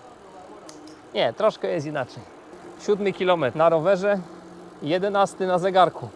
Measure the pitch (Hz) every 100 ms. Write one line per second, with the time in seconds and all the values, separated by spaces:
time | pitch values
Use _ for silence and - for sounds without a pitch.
0 | - - - - - - - - - -
1 | - 214 139 - 208 - 196 180 147 147
2 | 123 - - - - - - - - 202
3 | 202 - 185 175 131 156 165 165 165 190
4 | 202 202 170 - - - - - 143 180
5 | 202 196 196 - 185 180 190 185 165 -
6 | 113